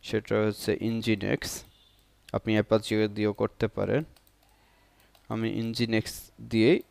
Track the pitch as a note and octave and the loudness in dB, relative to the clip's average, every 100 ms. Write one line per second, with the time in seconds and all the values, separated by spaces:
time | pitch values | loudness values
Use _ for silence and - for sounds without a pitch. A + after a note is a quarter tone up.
0 | - A2 - G#2+ G#2+ G#2 - G2 A2 A2+ | -2 -4 0 0 0 -2 -2 -2 -2 -2
1 | A2+ G#2+ G#2 - - - - _ _ _ | 0 0 0 -2 -4 -12 -16 _ _ _
2 | _ _ - G2+ - G#2+ G#2+ A2 - G#2+ | _ _ -6 -6 0 0 2 0 2 0
3 | G#2+ G#2 G#2+ G2+ A2+ - A2 - G2 A#2+ | 0 0 -2 0 -4 -2 -4 -2 -2 -2
4 | D#3 - _ _ _ _ _ _ _ _ | -2 -14 _ _ _ _ _ _ _ _
5 | _ _ _ A2 A2+ G#2+ A2+ A#2 A#2 A2 | _ _ _ -4 -2 -2 -4 -2 0 0
6 | - - - _ A#2 A#2 A2 F#3+ - | -2 -12 -18 _ -2 4 6 6 2